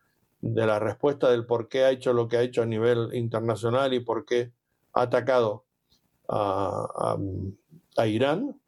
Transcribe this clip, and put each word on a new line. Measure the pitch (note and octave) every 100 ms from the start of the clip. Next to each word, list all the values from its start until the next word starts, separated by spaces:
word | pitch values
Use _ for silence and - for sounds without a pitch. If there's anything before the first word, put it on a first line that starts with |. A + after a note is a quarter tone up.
| _ _ _ _
de | A2+ A2 A2
la | G#2
respuesta | G#2+ - C#3+ C#3 C3
del | A#2+
por | A2+ A#2 A2+
qué | C3
ha | C3
hecho | B2+ C3
lo | A#2+ A#2
que | A#2
ha |
hecho | B2 B2
a | A2+
nivel | A2 A#2 A#2 A2+
internacional | B2 A#2 A2 A2+ G#2 A2+ B2+ C3+
y | B2+
por | A#2+ A2
qué | - B2 A#2+ - _ _ _
ha | -
atacado | A#2+ B2 A#2 B2+ A2 G2+ _ _ _ _ _ _ -
a, | G#2+ G2+ F#2+ F#2+ - A2 -
a, | - - G2 - G2 - _ - _ -
a | A2+
Irán | G#2+ C3+ F3 C#4 -